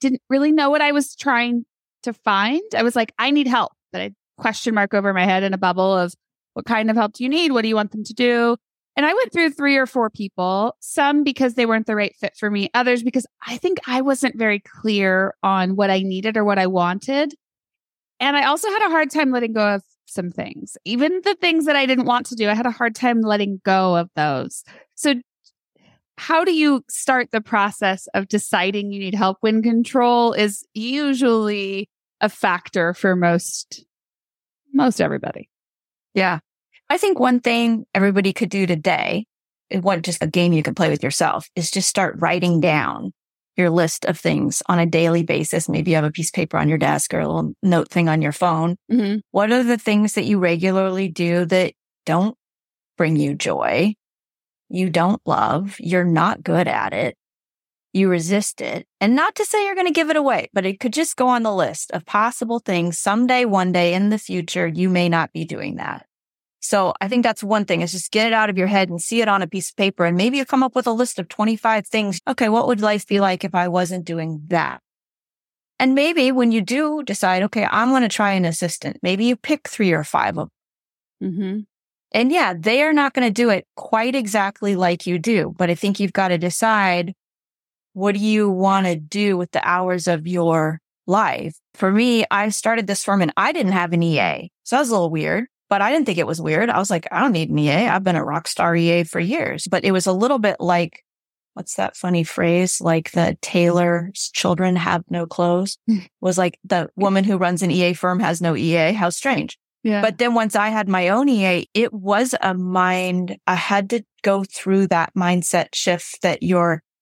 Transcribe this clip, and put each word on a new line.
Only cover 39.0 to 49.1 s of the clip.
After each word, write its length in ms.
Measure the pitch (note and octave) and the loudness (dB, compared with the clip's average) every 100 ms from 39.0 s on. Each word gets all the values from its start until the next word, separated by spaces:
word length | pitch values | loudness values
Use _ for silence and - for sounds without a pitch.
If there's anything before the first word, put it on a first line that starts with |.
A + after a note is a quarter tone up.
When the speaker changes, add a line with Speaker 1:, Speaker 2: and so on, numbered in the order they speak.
| G1+ G3 A3 _ _ _ _ | -2 -4 -6 _ _ _ _
Speaker 2:
it 140 | F#3+ | -2
wasn't 240 | F3+ F3 E3+ | 0 0 -2
just 160 | E3+ | -4
a 60 | D#3+ | -2
game 260 | F3 F3 | 2 2
you 80 | D#3+ | 2
can 140 | D3 C#3+ | 0 0
play 140 | D#3+ | 0
with 100 | D3 | 0
yourself, 480 | C#3 - D#3+ - - F#3 | -2 -2 -2 -2 -6 -8
is 160 | D#3+ | -4
just 180 | G3 - | -2 -2
start 280 | G#3 F#3 - | 0 -2 0
writing 420 | E3 F3 F3 E3+ | 0 2 2 4
down 520 | D#3+ D3+ C#2 - G3 - _ _ _ - | 4 2 0 -4 -10 -12 _ _ _ 0
your 140 | F3+ | 2
list 340 | E3+ E3 - - | 4 2 0 -4
of 140 | D#3+ | -2
things 420 | E3+ D3+ - - - | -2 0 -2 -2 0
on 100 | F3 | 0
a 80 | E3+ | 2
daily 380 | E3 E3+ E3+ | 2 2 2
basis. 440 | E3+ C#3+ D#3 E3+ - | 0 -2 -2 -2 -2
Maybe 220 | D#3+ E3+ | -2 0
you 60 | D#3+ | 2
have 80 | D3+ | 0
a 60 | |
piece 180 | D#3+ D#3+ | -2 -6
of 40 | |
paper 220 | - D#3+ D#3+ | -4 -4 0
on 140 | D3+ | 0
your 80 | D#3 | 2
desk 340 | C#3+ D#3+ - | 0 0 -2
or 80 | E3 | -2
a 60 | D3+ | -2
little 280 | D#3+ D#3 - | -2 -4 -2
note 260 | F#3+ E3+ - | 2 2 2
thing 200 | F3 E3 | 0 2
on 120 | D#3 | 2
your 100 | D3 | -2
phone. 440 | - F3+ D#3+ E3 F#3 - | 0 0 0 -2 -4 -2
Speaker 1:
Mm-hmm. 300 | A#3+ D#4 | 0 0